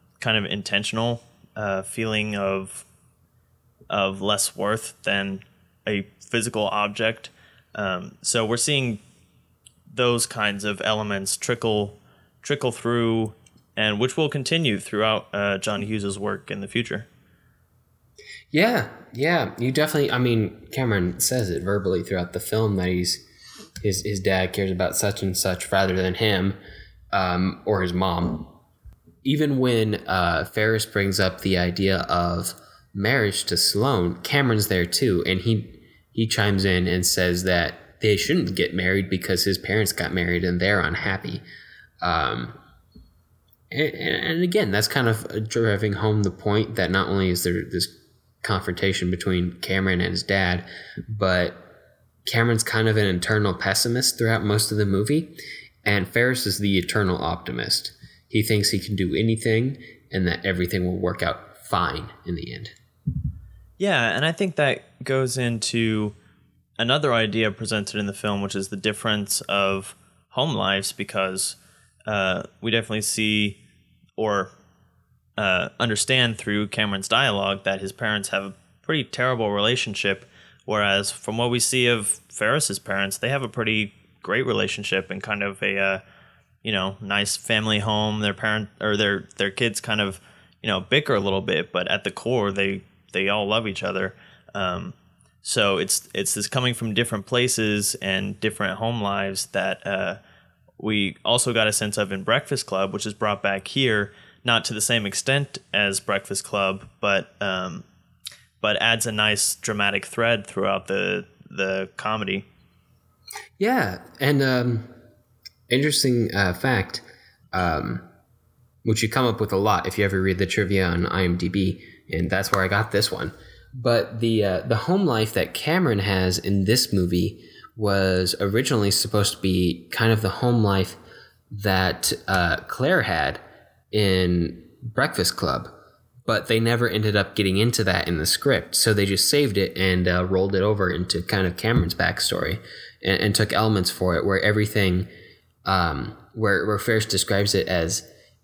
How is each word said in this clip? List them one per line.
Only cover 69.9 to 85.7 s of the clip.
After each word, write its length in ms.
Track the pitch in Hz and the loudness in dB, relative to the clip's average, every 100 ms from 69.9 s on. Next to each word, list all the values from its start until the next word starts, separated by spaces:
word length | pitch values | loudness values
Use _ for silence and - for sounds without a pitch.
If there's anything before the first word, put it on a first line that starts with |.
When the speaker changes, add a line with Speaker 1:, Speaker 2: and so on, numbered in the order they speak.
| - _ _ _ | -16 _ _ _
Speaker 1:
home 240 | - 156 | -2 -2
lives, 380 | 104 98 98 - | 0 0 0 -2
because, 640 | - 98 101 95 95 - - _ _ _ _ - | -8 -6 -4 -2 -2 -6 -8 _ _ _ _ -4
uh, 380 | 104 95 90 - _ | 0 0 -2 -6 _
we 100 | 113 | -2
definitely 300 | 113 110 107 | -2 0 -4
see 560 | 104 - 107 107 104 - - _ _ _ _ - | -2 -2 0 2 0 -4 -16 _ _ _ _ -4
or, 340 | 110 101 92 - _ _ _ _ _ _ _ - | -2 -2 -4 -10 _ _ _ _ _ _ _ -4
uh, 300 | 101 92 - - | 0 0 -2 -2
understand 580 | 120 104 - 131 120 113 | -2 0 2 2 2 -2
through 300 | 107 104 104 | -2 -2 -2
Cameron's 400 | - 107 98 - | -2 -2 -2 0
dialogue 560 | 117 135 101 98 98 | 0 2 0 0 -2
that 160 | 95 98 | -2 -4
his 120 | 95 | -6
parents 380 | - 110 104 98 | -6 -2 -2 -2
have 120 | 98 | -4
a 100 | 98 - _ _ | -4 -10 _ _
pretty 220 | - 156 | -4 -4
terrible 460 | 127 - 127 120 107 | -4 -2 0 0 0
relationship, 720 | 101 107 120 110 98 98 95 - - - _ | 0 2 0 -2 -2 -2 -2 -6 -20 -20 _
whereas 460 | - 104 101 98 98 | -4 2 4 2 0
from 260 | - - 113 | -6 -6 -2
what 120 | 120 | 0
we 100 | 120 | 2
see 260 | - 127 120 | 0 2 4
of 220 | 117 101 - - | 4 0 -6 -10
Ferris's 480 | - 107 147 - 98 | -2 0 2 0 -4
parents, 400 | - 98 98 - | -4 -4 -2 -4
they 100 | 117 | -2
have 140 | 139 | -2
a 60 | 120 | -4
pretty 440 | - 107 107 101 - _ _ | -4 0 0 -2 -8 _ _
great 240 | - 110 127 | -4 -2 0
relationship 640 | 104 101 - 101 95 - | 0 -2 -4 -2 -2 -2
and 120 | 95 | -8
kind 200 | 110 104 | -6 -4
of 200 | 101 95 | -4 -2
a, 160 | 101 | -2